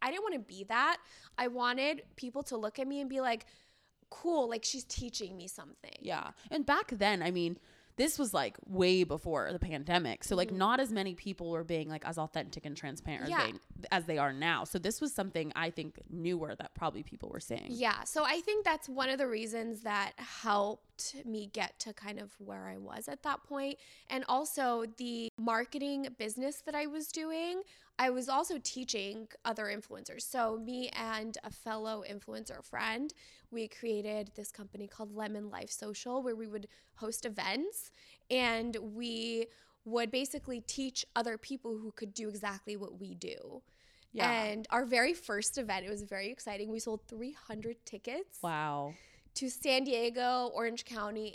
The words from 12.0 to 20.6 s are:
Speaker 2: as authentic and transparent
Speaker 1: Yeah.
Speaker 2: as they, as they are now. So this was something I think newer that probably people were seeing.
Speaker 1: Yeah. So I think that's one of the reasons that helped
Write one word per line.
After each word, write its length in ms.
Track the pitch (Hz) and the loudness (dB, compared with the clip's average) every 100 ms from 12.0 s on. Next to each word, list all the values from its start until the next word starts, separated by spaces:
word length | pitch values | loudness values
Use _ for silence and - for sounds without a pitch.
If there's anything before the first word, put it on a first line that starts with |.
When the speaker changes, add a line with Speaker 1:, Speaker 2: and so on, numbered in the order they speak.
| - | -2
Speaker 2:
as 100 | 165 | -2
authentic 480 | 156 160 - - | -2 -2 -4 -6
and 120 | 151 143 | -8 -6
transparent 520 | 139 - - 151 - | -6 -6 -4 -2 0
Speaker 1:
Yeah. 140 | 330 | 2
Speaker 2:
as 100 | 233 | 2
they, 360 | 98 - - - | 0 -10 -10 2
as 120 | 190 165 | 2 4
they 120 | 156 | 4
are 140 | 143 | 4
now. 320 | 135 165 147 | 4 4 4
So 140 | - 190 | 2 0
this 220 | 196 226 | 2 2
was 120 | 302 | 0
something 400 | - 190 170 156 | 0 0 0 0
I 160 | - 165 | 0 -2
think 300 | 170 156 - - | -2 -6 -8 -10
newer 460 | 175 170 175 151 | -2 0 2 0
that 200 | - - | -6 -8
probably 280 | - 165 107 | -2 -2 -2
people 260 | 151 - - | -8 -8 -8
were 120 | - | -8
seeing. 260 | - - - | -6 -6 -4
Speaker 1:
Yeah. 360 | 240 233 202 | 0 2 2
So 200 | - 311 | 0 2
I 160 | 285 330 | 2 2
think 240 | 381 427 | 2 2
that's 240 | 392 311 - | 4 2 0
one 220 | 262 262 | 0 2
of 80 | 269 | 2
the 100 | 269 | 2
reasons 540 | 220 220 226 226 214 | 0 -2 -2 -4 -4
that 300 | 226 208 196 - | 0 0 0 -4
helped 1000 | 247 - 226 202 | -12 -2 4 4